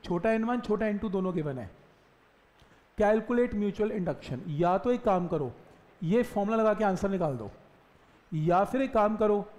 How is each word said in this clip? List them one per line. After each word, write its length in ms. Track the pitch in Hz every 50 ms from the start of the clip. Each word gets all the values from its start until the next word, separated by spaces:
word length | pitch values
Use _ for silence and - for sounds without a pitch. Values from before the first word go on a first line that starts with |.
| -
छोटा 260 | - 175 175 175 220
एन 140 | 226 220 220
वन, 160 | 233 247 247
छोटा 260 | - - 214 202 220
एन 120 | 214 208 202
टू 100 | 226 220
दोनों 240 | 185 190 185 185 175
गिवन 240 | 180 151 147 139 127
है। 120 | 110 85 - - - _ _ _ _ _ _ _ _ _ _ _ _ _ _ _ _ _ _ _ _ _ _ -
Calculate 560 | 214 202 220 226 220 220 247 240 247 240 233
mutual 420 | 208 208 202 - - 208 214 - 202
induction, 500 | 180 165 139 - - - 131 123 - 175 147
या 220 | 143 170 175 185 196
तो 140 | 196 247
एक 120 | 247 240 247
काम 220 | 220 190 180 175 160
करो, 240 | 170 151 143 120 - - - - - - - _ _ -
ये 200 | - 160 202 240 240
formula 320 | - - 202 202 208 226
लगा 180 | 220 220 220 208
के 100 | - 220
answer 260 | 202 185 170 202 196
निकाल 260 | 196 185 175 151 135
दो, 140 | 117 107 101 - - - - _ _ _ _ _ _ _ _ _ _ _ _
या 320 | - 156 151 170 170 185 202
फिर 180 | 196 - 262
एक 100 | 269 262 269
काम 220 | 220 208 214 220
करो, 300 | 208 220 214 208 202 196 - -